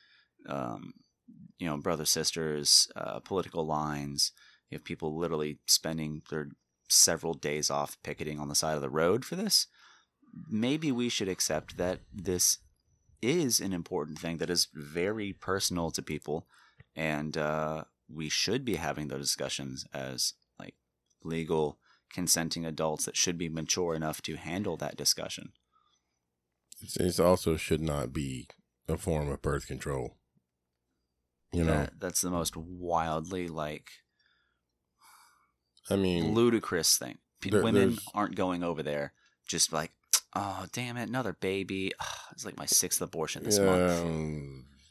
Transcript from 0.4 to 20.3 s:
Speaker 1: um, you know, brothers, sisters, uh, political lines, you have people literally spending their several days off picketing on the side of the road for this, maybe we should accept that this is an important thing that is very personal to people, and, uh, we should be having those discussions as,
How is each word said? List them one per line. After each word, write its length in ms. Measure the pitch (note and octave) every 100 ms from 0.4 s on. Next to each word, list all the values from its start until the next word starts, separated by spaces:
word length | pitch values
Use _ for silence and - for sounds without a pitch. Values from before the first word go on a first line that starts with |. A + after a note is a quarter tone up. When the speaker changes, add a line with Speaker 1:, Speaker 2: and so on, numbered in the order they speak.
| -
Speaker 1:
um, 460 | C#2 B1 G#1 - - _ _ _ - - -
you 80 | E2+
know, 120 | D2
brothers, 320 | D2+ D#2+ D2+
sisters, 800 | D#2+ D#2 - D#2+ D2+ D2 - - -
uh, 240 | - -
political 440 | - G2 E2 E2
lines, 680 | D#2 D2+ D2+ D2 C#2+ C#2 - - - _ -
you 60 | -
have 80 |
people 320 | - E2+ D#2+ D#2
literally 420 | E2+ D#2+ D2+ D2 -
spending 540 | - E2 D#2+ D#2 D#2 -
their 200 | D#2 D2 - _ _ -
several 440 | - - E2 E2
days 360 | D2 D2 D2+ D2
off 260 | C#2+ C#2+ -
picketing 360 | - D2 D2+ D2+
on 100 | C#2+
the 60 |
side 200 | D2 D#2+
of 80 | D#2
the 80 | C#2
road 340 | D2 E2 A2
for 100 | C3 F3
this, 300 | G#3+ - - _ - - _ _ _ - -
maybe 420 | G#2+ A#2+ D#3 D#3+
we 160 | B2 A#2+
should 200 | - F#2+
accept 480 | F2+ - D#2 - -
that 220 | F2+ F#2 -
this 460 | - E2+ F2+ - - _ _ _ _ _ -
is 380 | A2 E3+ C#3+ -
an 120 | F#2+
important 460 | F2+ E2+ F2+ D#2 D#2
thing 180 | E2 E2
that 140 | D#2+
is 180 | F2 -
very 580 | D2+ D2 D#2+ F#2+ A2 G2+
personal 580 | F#2 - F#2+ - F2 E2
to 120 | -
people, 440 | - D2+ - D#2 - _ - _ -
and, 440 | - D#2+ D2+ D2+ D#2
uh, 460 | D2+ D#2 D#2 D#2 - _ _
we 160 | D#2 D2+
should 340 | - - B2 B2+
be 80 | E2+
having 320 | D#2+ C#2+ D2
those 140 | C#2 C#2
discussions 580 | - C2+ - C#2 C2 -
as, 400 | C#2+ C2 B1+ -